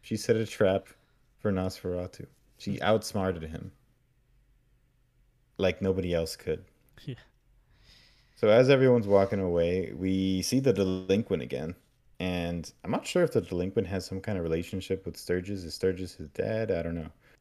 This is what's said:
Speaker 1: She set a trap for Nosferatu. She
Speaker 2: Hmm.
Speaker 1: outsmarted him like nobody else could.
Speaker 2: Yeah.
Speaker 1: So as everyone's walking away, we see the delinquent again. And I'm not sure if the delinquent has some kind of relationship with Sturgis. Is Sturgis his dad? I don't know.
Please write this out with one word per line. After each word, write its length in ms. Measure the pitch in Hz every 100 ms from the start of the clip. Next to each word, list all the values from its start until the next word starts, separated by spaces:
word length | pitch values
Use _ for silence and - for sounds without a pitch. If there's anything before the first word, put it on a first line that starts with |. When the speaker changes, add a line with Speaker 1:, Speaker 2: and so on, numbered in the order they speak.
Speaker 1:
She 140 | - 110
set 200 | - 110
a 100 | 107
trap 420 | - 95 98 - - _ _ _ _
for 120 | 104
Nosferatu. 760 | 95 95 - 90 90 90 - - _ _ _
She 180 | - -
Speaker 2:
Hmm. 60 |
Speaker 1:
outsmarted 600 | 92 107 - 104 95 87
him 280 | 80 78 95 - _ _ _ _ _ _ _ _ _ _ _ _ _ _ _ _ _ -
like 240 | 95 90
nobody 320 | 95 92 90
else 220 | 85 82 -
could. 280 | - 80 - _ _ - -
Speaker 2:
Yeah. 100 | 120 - _ _ _ _ _ - - _ _ _ _
Speaker 1:
So 140 | 110
as 200 | 113 131
everyone's 380 | 135 131 120 101
walking 320 | 98 98 98
away, 540 | 92 85 85 92 82
we 480 | 65 95 95 95 92
see 180 | - 131
the 140 | 135
delinquent 680 | 101 92 92 92 101 - 104
again. 320 | 62 64 78 - _ _ _ -
And 520 | 90 90 85 85 - -
I'm 80 | 90
not 140 | 92 -
sure 160 | 180
if 100 | 165
the 80 | 117
delinquent 460 | 87 87 92 113 90
has 180 | 92 -
some 160 | 95
kind 160 | - 95
of 60 |
relationship 640 | 82 82 87 92 - 95 87
with 120 | -
Sturgis. 460 | - 90 92 98
Is 100 | 82 -
Sturgis 400 | 95 90 90 -
his 140 | 76
dad? 420 | - 107 110 107
I 100 | 85
don't 140 | 85 85
know. 140 | 78 - _ _